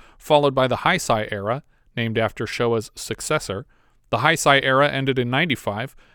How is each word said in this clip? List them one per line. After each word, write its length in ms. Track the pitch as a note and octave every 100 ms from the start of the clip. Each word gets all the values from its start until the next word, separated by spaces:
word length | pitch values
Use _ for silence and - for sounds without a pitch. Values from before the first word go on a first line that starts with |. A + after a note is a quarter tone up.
| - _
followed 380 | - D3 C#3+ C3
by 120 | B2+
the 80 | A#2
Heisei 500 | D#3+ F3+ - A2+ G#2+
era, 340 | G#2 G2+ C3 - _ _ -
named 200 | A2+ A2
after 280 | A2 - A2+
Showa's 440 | - A#2+ A2+ G#2+ -
successor. 720 | - A2 - D#3 - G2 - _ _ _ _
The 80 | A2+
Heisei 420 | D3 E3 D3+ C#3
era 260 | C3+ C3 C#3+
ended 300 | C3+ C3+ B2+
in 100 | A#2+
ninety-five, 640 | C3 F3 A#2+ - G2+ C3 - _